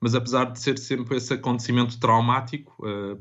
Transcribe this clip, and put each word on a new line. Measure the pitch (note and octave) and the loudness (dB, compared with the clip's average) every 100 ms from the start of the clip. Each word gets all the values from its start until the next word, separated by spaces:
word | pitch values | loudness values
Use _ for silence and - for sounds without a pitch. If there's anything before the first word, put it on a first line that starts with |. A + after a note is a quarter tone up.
mas | A#2 B2 | 2 2
apesar | B2 B2+ B2 | 2 0 0
de | A#2+ | -2
ser | C#3+ B2+ | -2 -2
sempre | - B2 A#2 B2+ | -2 -4 -2 -4
esse | A#2+ | -2
acontecimento | B2+ B2+ A#2+ A#2+ B2 A#2+ - | -2 0 -2 0 2 0 0
traumático, | A#2+ A2+ A#2+ C3 A#2+ D3+ - - G#2+ | 4 4 4 2 -2 -10 -12 -12 -8
eh, | G2+ G2+ G2+ | -6 -6 -8